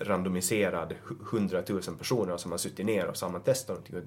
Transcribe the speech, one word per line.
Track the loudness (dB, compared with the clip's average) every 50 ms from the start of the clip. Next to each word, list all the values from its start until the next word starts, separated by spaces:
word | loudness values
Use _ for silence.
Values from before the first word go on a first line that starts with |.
randomiserad | 0 2 2 4 4 2 0 2 2 2 4 4 4 4 2 0 -2 -4 -6 -8 -8
hu-, | -10 -10 -8 -6 -2
hundratusen | 0 2 2 2 2 0 0 0 -2 -2 -2 -4 -8
personer | -6 -2 0 2 2 2 2 0
som | -2 -2 -4
har | -4 -2
suttit | -4 -4 -4 -2 0
ner | 2 2 2 2
och | 0 -2
sammantestat | -2 -4 -4 -4 0 2 4 2 2 2 -4
någonting. | -6 -6 -6 -8 -8
Och | -8 -8